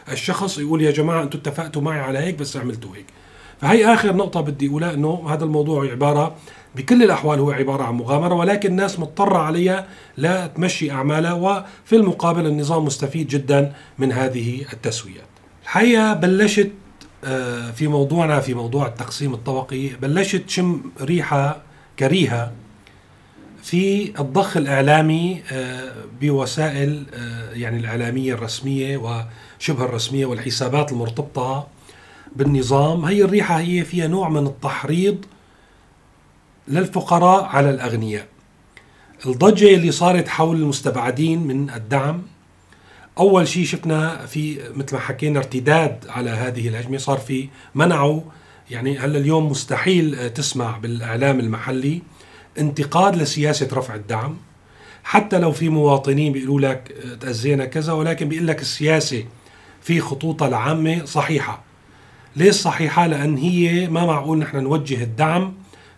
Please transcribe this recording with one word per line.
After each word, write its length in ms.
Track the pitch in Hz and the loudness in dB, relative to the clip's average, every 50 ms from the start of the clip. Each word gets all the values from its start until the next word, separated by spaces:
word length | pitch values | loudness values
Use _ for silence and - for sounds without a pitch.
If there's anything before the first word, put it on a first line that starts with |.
| - - | -14 -10
الشخص 460 | 135 120 - - 180 175 196 190 - 147 | -10 -8 -4 -4 -4 -2 -2 -4 -4 -4
يقول: 240 | 147 147 160 160 | -4 -2 0 2
"يا 100 | 156 151 | 2 2
جماعة، 320 | 147 151 151 165 165 165 151 | 2 2 2 0 0 0 -2
أنتوا 160 | 139 - 143 | -4 -6 -6
اتفقتوا 420 | - 147 - - 165 156 - 151 | -8 -8 -6 -6 -8 -6 -6 -4
معي 180 | 143 160 156 151 | -4 -4 -4 -4
على 200 | 135 131 135 135 | -4 -4 -4 -2
هيك 200 | 156 185 175 151 | -2 -4 -4 -6
بس 180 | 143 - - 135 | -6 -8 -8 -8
عملتوا 320 | 123 123 110 113 - 98 92 | -6 -6 -8 -8 -10 -14 -18
هيك". 100 | - - - - - - - - - - - - - | -18 -20 -20 -20 -20 -20 -20 -20 -20 -20 -20 -12 -2
فهي 320 | - 160 214 233 208 220 233 | 4 6 6 8 8 8 6
آخر 220 | 208 - 208 185 | 6 4 2 2
نقطة 260 | 185 196 - - 170 | 2 0 0 -2 -2
بدي 260 | 156 147 143 127 139 143 | -2 -2 -4 -2 -2 -2
أقولها، 260 | 143 151 165 175 160 | 0 0 -2 -2 -2
إنه 320 | 139 147 156 170 175 165 147 | 0 0 0 -2 -2 -4 -4
هذا 140 | 156 156 165 | -2 -2 -2
الموضوع 480 | 156 151 151 147 156 156 143 139 131 | 0 0 0 2 2 0 0 0 -2
عبارة، 440 | 120 123 143 143 147 147 151 160 - - - - - - - - - | -2 0 2 2 2 2 0 -2 -4 -10 -20 -20 -20 -20 -20 -16 -12
بكل 280 | 131 135 - 247 240 240 | -6 2 4 6 8 8
الأحوال 360 | 196 170 143 143 151 151 139 | 6 6 4 2 0 2 2
هو 120 | 139 143 | 2 2
عبارة 320 | 139 - 135 131 135 139 131 | 2 0 0 0 0 -2 -2
عن 100 | 117 117 | -2 -4
مغامرة، 400 | 120 117 120 139 147 165 175 180 | -4 -2 0 0 2 2 2 2
ولكن 360 | 170 170 190 202 202 208 196 | 2 2 2 2 2 0 0
الناس 300 | 180 185 196 196 196 175 | 0 2 0 0 -2 -4
مضطرة 380 | 156 147 - - 202 196 190 170 | -8 -6 -2 0 2 2 4 2
عليها 500 | 156 156 160 175 180 185 185 196 190 - - - - - - - | 2 0 0 2 2 2 2 0 -4 -8 -16 -20 -20 -18 -8 -2
لا 300 | 139 170 185 190 180 160 | 0 0 0 0 -2 -4
تمشي 440 | - 151 151 147 - - 156 143 | -4 -2 -2 -2 0 -2 -4 -4
أعمالها، 420 | 139 135 131 147 151 156 165 170 175 | -2 -2 0 0 2 2 0 0 0
وفي 600 | 175 180 196 196 190 190 - - - - - 226 | 0 0 0 0 0 -4 -10 -18 -14 -2 4 4
المقابل 500 | 226 208 185 170 - - 170 170 175 165 151 | 6 6 4 2 0 0 0 2 2 0 0
النظام 380 | 147 147 147 143 165 160 156 | 0 0 0 0 0 0 0
مستفيد 420 | 143 139 - 151 131 - 165 151 123 | -2 -2 -4 -6 -4 -4 -4 -4 -2
جدًا 460 | 135 143 135 131 143 139 143 143 - - - - - - | -2 -4 0 2 4 4 4 2 -2 -10 -20 -16 -6 -4
من 120 | 131 131 | -2 -2
هذه 540 | 123 127 131 131 127 120 113 120 123 131 139 - - | 0 0 -2 -2 -2 -4 -4 -4 -6 -8 -10 -12 -14
التسويات. 540 | - - 147 - - - 92 90 - - - _ - _ - _ - - | -8 -6 -6 -6 -6 -10 -12 -18 -20 -20 -20 _ -20 _ -20 _ -20 -10
الحقيقة 500 | - - 185 214 240 233 220 220 214 214 | -2 2 4 6 6 6 6 4 4 2
بلشت، 580 | 160 165 185 185 190 214 202 - 208 202 202 - - - - - - - - - - - | 2 2 2 4 4 4 4 4 2 2 2 0 -10 -20 -20 -20 -20 -20 -20 -20 -12 -8
آه، 460 | 135 131 131 127 123 120 120 120 117 | -6 -6 -4 -4 -6 -6 -6 -8 -8
في 160 | 113 - 151 151 | -6 -4 -2 0
موضوعنا، 520 | 147 143 139 139 156 170 165 156 147 139 | 2 2 2 2 2 2 2 4 2 2
في 140 | 131 135 123 | 0 0 -4
موضوع 340 | 120 117 117 123 143 139 123 | -4 -4 -2 -2 -2 -2 -2
التقسيم 460 | - - 147 - - - 147 139 123 | -4 -8 -10 -10 -8 -6 -4 -4 -6
الطبقي، 540 | 113 117 143 131 127 127 - 139 131 135 135 123 117 | -6 -6 -4 -4 -4 -4 -6 -6 -6 -6 -6 -6 -6
بلشت 420 | 131 139 151 180 196 190 - 185 185 - | -2 0 0 2 0 0 0 -2 -4 -2
شم 320 | - 185 180 180 175 139 - - - - | -2 0 0 0 0 -2 -4 -12 -12 -10
ريحة 600 | 135 139 175 175 - - 151 139 139 143 156 - - - - - - _ - - | -4 0 0 0 0 0 0 0 0 0 -2 -6 -10 -20 -20 -20 -20 _ -6 -2
كريهة 520 | 139 131 170 190 165 120 120 117 117 117 - - - - - - - - - - _ _ - _ - - _ - - - - - - | 0 2 4 4 2 2 0 -2 -4 -6 -8 -14 -20 -20 -20 -20 -20 -20 -20 -20 _ _ -20 _ -20 -20 _ -20 -20 -20 -20 -18 -10
في 480 | - 165 175 190 196 196 202 202 - - - | -2 0 0 2 2 0 0 -2 -4 -4 -6
الضخ 380 | 143 131 135 190 196 196 - 170 | -6 -2 0 0 0 2 0 -2
الإعلامي، 840 | 143 139 139 135 135 143 151 156 156 156 160 165 170 180 185 165 - - | 0 0 2 2 4 6 6 6 6 4 2 2 0 -2 -4 -4 -8 -10
آه، 400 | 135 131 131 127 127 131 131 131 117 110 104 104 113 120 | -8 -8 -8 -8 -8 -10 -12 -12 -14 -14 -16 -16 -10 -2
بوسائل، 840 | 139 147 143 135 131 117 - 156 156 156 143 139 139 143 151 147 139 - - | 0 0 2 2 0 -2 -2 -2 -2 -2 0 0 0 -2 -2 -4 -8 -12 -12
آه، 380 | 120 120 120 117 117 113 117 113 | -12 -10 -10 -10 -10 -12 -12 -10
يعني، 240 | 120 120 113 117 117 | -8 -6 -4 -4 -4
الإعلامية 560 | 117 113 117 120 120 117 120 131 131 131 123 | -4 -4 -4 -4 -4 -2 -2 -2 -2 -2 -4
الرسمية 640 | 110 113 110 - - - 139 135 135 131 135 139 135 | -4 -6 -8 -8 -6 -4 -4 -2 -2 -2 -2 -4 -6
وشبه 880 | 113 117 117 117 117 - - - - - - - - - 143 120 127 | -4 -6 -6 -6 -8 -10 -12 -18 -20 -20 -18 -10 -4 -4 -2 -2 -2
الرسمية 400 | 127 120 113 - - 139 139 135 | -2 -2 -4 -4 -4 -2 -2 -2
والحسابات 640 | 127 120 110 - 127 117 - 135 123 127 147 151 143 | -2 -2 -6 -6 -6 -4 -4 -4 -2 0 0 0 0
المرتبطة 760 | 131 120 117 113 117 - 143 - - 131 127 131 135 143 139 - - - - - - - - - - - - - - | -2 -4 -4 -6 -6 -6 -8 -6 -6 -6 -6 -4 -6 -6 -8 -10 -16 -20 -20 -20 -20 -20 -20 -20 -20 -20 -20 -12 -4
بالنظام. 720 | 127 139 143 143 135 127 117 135 139 143 151 165 175 156 | -2 0 2 2 0 2 2 4 4 4 4 2 0 0
هي 180 | 160 202 202 202 | 0 4 4 4
الريحة 360 | 180 196 208 - - 170 160 | 4 4 2 2 2 0 0
هي 240 | 165 175 180 180 160 | 0 0 -2 -2 -2
فيها 240 | 143 180 175 165 156 | -2 -2 -2 -2 0
نوع 220 | 170 196 185 160 | 0 0 0 0
من 180 | 156 147 143 139 | 0 0 0 -2
التحريض 800 | 139 - - 135 - - - 135 156 175 185 202 202 202 - - - - _ _ _ _ _ _ _ _ _ _ _ _ _ _ _ _ _ _ _ _ _ _ _ _ _ - | -4 -4 -6 -6 -6 -6 -4 -2 0 2 2 2 0 0 -6 -14 -20 -20 _ _ _ _ _ _ _ _ _ _ _ _ _ _ _ _ _ _ _ _ _ _ _ _ _ -4
للفقراء 760 | 135 175 190 185 - 185 180 - 175 175 175 180 185 196 190 | -2 0 0 0 -2 -4 0 2 2 6 8 8 6 6 4
على 260 | - - 139 139 143 | 2 2 2 4 4
الأغنياء. 560 | 135 123 123 120 113 113 110 110 104 101 - - _ _ _ _ _ _ _ _ _ - _ _ _ _ _ _ - - - | 2 0 -2 -4 -4 -2 -4 -4 -6 -6 -8 -12 _ _ _ _ _ _ _ _ _ -20 _ _ _ _ _ _ -20 -12 -6
الضجة 500 | 131 127 120 170 208 214 - 208 202 196 | -4 0 4 6 6 6 8 8 8 8
اللي 160 | 170 165 170 | 8 6 2
صارت 360 | 139 139 170 180 180 175 156 - | 2 2 2 4 4 2 0 -2
حول 280 | - - 160 165 165 | 0 0 2 2 2
المستبعدين 920 | 160 156 147 135 - - 135 120 127 120 123 123 123 156 160 165 170 165 143 | 0 0 0 -2 -2 -2 -2 -2 -2 -2 -2 -2 0 0 0 0 0 -2 -2
من 220 | 131 135 143 139 | -2 -2 -2 -4
الدعم 520 | 127 117 107 104 139 139 135 147 160 175 185 - - _ _ _ _ _ _ _ - _ _ - - - - - - - | -6 -10 -6 -2 -2 0 0 0 -4 -4 -8 -12 -18 _ _ _ _ _ _ _ -20 _ _ -20 -20 -20 -20 -12 -2 2
أول 300 | 180 202 196 185 170 143 | 4 6 6 6 4 2
شي 180 | 139 180 175 | 0 -2 -2
شفنا 600 | - - - - 165 156 156 156 165 160 - - | -2 -2 -4 -2 -2 0 0 0 -2 -4 -8 -12
في، 320 | 117 - 156 151 151 147 139 139 156 139 | -10 -6 -6 -6 -6 -6 -8 -10 -12 -10
مثل 200 | 139 135 135 139 | -10 -8 -6 -6
ما 60 | 127 | -6
حكينا، 380 | - - - - 151 151 147 139 | -6 -6 -6 -4 -2 0 0 0
ارتداد 640 | - - - 127 123 139 151 165 160 143 117 - - - | -2 -2 -4 -2 2 4 4 4 4 2 -2 -6 -12 -10
على 200 | - 123 123 117 | -8 -6 -6 -4
هذه 380 | 113 107 123 127 117 120 113 117 | -4 -4 -4 -4 -4 -4 -4 -4
الهجمة، 300 | 110 117 120 123 135 135 | -4 -6 -6 -6 -6 -6
صار 200 | - - 139 117 | -2 -2 -2 -2
في 320 | - - 131 131 135 135 - - - - - | -2 -4 -6 -6 -6 -8 -12 -20 -18 -8 0
منعوا، 460 | 131 160 175 170 151 139 147 156 160 - - - - - - - - _ - | 2 4 4 4 4 2 2 2 0 -4 -8 -16 -20 -20 -20 -20 -20 _ -14
يعني 260 | 123 117 120 135 139 135 | -10 -6 -4 -4 -4 -2
هلا 200 | 123 143 147 143 | -2 -2 0 0
اليوم 300 | 139 147 160 160 160 151 | 2 2 2 2 2 0
مستحيل، 640 | 135 - - - 139 - - 185 190 175 165 156 139 | -2 -4 -4 -4 -4 -2 0 2 2 4 2 2 0
آه، 120 | 120 123 120 | -4 -6 -6
تسمع 500 | 113 151 143 - - 131 120 113 113 110 | -6 -6 -6 -4 -4 -4 -4 -4 -6 -6
بالإعلام 640 | 107 117 117 117 117 117 117 123 135 139 139 127 | -6 -6 -6 -6 -6 -6 -2 0 2 2 2 2
المحلي 600 | 117 110 110 110 - 135 131 131 131 143 160 175 175 - - - - - - - - - - - | 0 -2 -4 -4 -4 -6 -4 -2 -2 -2 -4 -4 -6 -14 -20 -20 -20 -20 -20 -20 -20 -12 -4 -2
انتقاد 560 | 151 147 139 - 139 - - 165 190 202 180 | -2 -2 0 -2 -4 0 2 4 4 4 4
لسياسة 520 | 175 151 139 - 156 147 151 151 - 143 - 127 | 2 0 -2 -2 0 0 0 0 0 -2 -2 -2
رفع 220 | 123 113 - 110 | -4 -4 -4 -8
الدعم، 420 | 107 101 101 117 107 113 143 160 175 - - - _ _ _ - - - - - - - | -12 -8 -6 -6 -4 -4 -6 -8 -10 -14 -20 -20 _ _ _ -20 -20 -20 -20 -20 -18 -8
حتى 360 | - - 214 214 214 202 180 | 0 0 0 0 2 2 2
لو 120 | 170 165 | 2 2
في 180 | 147 - 165 165 | 0 0 0 0
مواطنين 640 | 160 151 147 143 139 135 135 143 139 143 151 151 135 | 2 4 4 4 4 4 2 0 0 0 2 0 -2
بيقولوا 360 | 135 131 131 143 143 139 135 | -2 -2 0 0 2 2 0
لك، 260 | 131 127 - - - - - | -2 -4 -8 -14 -18 -16 -14
آه، 100 | 123 120 | -14 -14
تأذينا 500 | 117 - 131 120 110 117 143 143 139 131 | -10 -8 -8 -6 -4 0 0 0 0 0
كذا، 280 | 127 - 160 151 160 165 | -2 -4 -4 -2 -2 -2
ولكن 360 | 156 156 165 165 160 165 143 | 0 0 0 -2 -2 -2 -4
بيقول 180 | 156 165 175 160 | -2 -2 0 -2
لك 140 | 151 - | -2 -2
السياسة 640 | - - - - 147 151 160 160 151 - 139 113 110 - - - - - - - - - - - | -4 -8 -6 -2 2 2 2 2 2 0 -4 -6 -6 -8 -14 -20 -20 -20 -20 -20 -20 -20 -20 -12
في 200 | - - 170 165 | -4 -2 0 0
خطوطها 460 | - - 139 139 160 165 156 - 147 131 | 0 -2 -6 -6 -4 -4 -2 0 0 0
العامة 580 | 123 120 123 143 160 165 160 160 160 170 160 | 0 0 0 0 0 0 0 0 0 -2 -4
صحيحة. 580 | - - 151 139 - 160 139 - - 104 - - _ _ _ _ _ - - - - - - - - - | -4 -2 -2 -2 0 0 -2 -2 -4 -8 -12 -14 _ _ _ _ _ -20 -20 -20 -20 -20 -20 -20 -12 -2
ليش 200 | 143 170 202 208 | 4 6 6 6
صحيحة؟ 520 | 202 - - 143 - 165 143 - 175 175 165 | 4 0 -2 -2 -2 -2 0 2 2 2 2
لأن 300 | 156 139 143 156 151 127 | 2 0 0 0 0 0
هي 500 | 139 180 180 175 175 170 170 175 185 175 | 0 0 2 2 2 2 2 2 0 0
ما 180 | 160 165 175 | 0 0 2
معقول 320 | 175 156 143 139 151 160 156 | 2 0 0 0 0 0 0
نحن 200 | 151 - - 139 | 0 -2 -4 -4
نوجه 460 | 131 135 151 160 139 127 135 117 120 | -2 0 0 0 -2 -2 -4 -4 -4
الدعم 500 | 117 110 110 151 156 165 180 190 190 190 - - - - - - - - | -4 -2 0 0 2 2 0 0 -2 -6 -12 -18 -20 -20 -20 -20 -20 -18